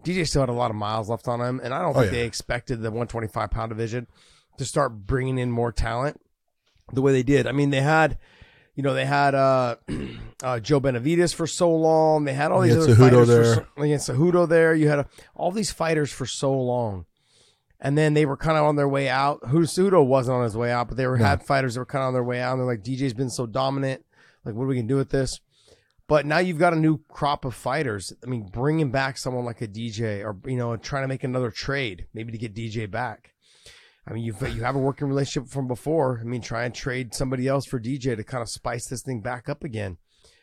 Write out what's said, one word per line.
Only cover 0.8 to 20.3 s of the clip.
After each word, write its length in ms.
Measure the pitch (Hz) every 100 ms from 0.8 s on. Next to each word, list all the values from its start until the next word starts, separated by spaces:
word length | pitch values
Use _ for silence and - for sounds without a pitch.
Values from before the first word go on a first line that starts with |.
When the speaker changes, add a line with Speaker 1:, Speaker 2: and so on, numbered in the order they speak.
| 104 113 101
Speaker 1:
left 180 | 117 -
on 120 | 120
him, 220 | 123 127
and 100 | 123
I 80 | 139
don't 140 | 180 131
Speaker 2:
Oh, 40 |
Speaker 1:
think 100 | 104
Speaker 2:
yeah. 80 | 120
Speaker 1:
they 60 | 117
expected 560 | - - 120 - 117
the 100 | 110
one 160 | 110 117
twenty-five 440 | 117 110 117 107
pound 180 | 110 113
division 380 | 110 113 120 120 _ _ _ _ -
to 80 | 131
start 400 | 156 135 110 98
bringing 320 | 131 131 131
in 140 | 123
more 200 | 117 120
talent 480 | - 113 120 143 - _ _ _ _ _ _ -
the 100 | 123
way 80 | 139
they 100 | 135
did. 220 | 135 139 117
I 40 |
mean, 160 | 135 143
they 120 | 135
had, 360 | 143 156 156 - - _ - _ _ -
you 80 |
know, 100 | 139
they 120 | 131 131
had, 280 | 143 143
uh, 420 | 135 135 131 123 113 -
<clears throat> 560 | 147 135 117 110 -
uh, 160 | 131 120
Joe 220 | 104 143
Benavidez 520 | 135 120 135 170 175
for 140 | - 160
so 260 | - 175
long. 520 | 165 160 160 156 156 143
They 80 |
had 180 | 135 156
all 80 | 185
these 120 | 117
Speaker 2:
Against 160 | 160 156
Speaker 1:
other 60 | 113
Speaker 2:
Cejudo 100 | 127
Speaker 1:
fighters 180 | 123 120
for 40 |
Speaker 2:
there. 220 | 120 117 117
Speaker 1:
so, 100 | - -
against 260 | 147 143 143
Cejudo 400 | 131 175 175 165
there. 260 | 165 165 160
You 140 | 147
had 100 | 143
a, 80 | 143 - - -
all 160 | 165
these 200 | 208 190
fighters 400 | - 165 156 139
for 140 | - 123
so 260 | - 139
long. 520 | 135 123 123 113 95 - _ _ _ _ _ _ _
And 180 | 135 147
then 160 | 156
they 120 | 151 151
were 120 | 135
kinda 220 | 160 156
on 160 | 147 147
their 120 | 143
way 200 | 139 135
out. 300 | 131 139 147 117
Who, 140 | 156
Cejudo 440 | 165 - 196 214 131
wasn't 300 | 135 123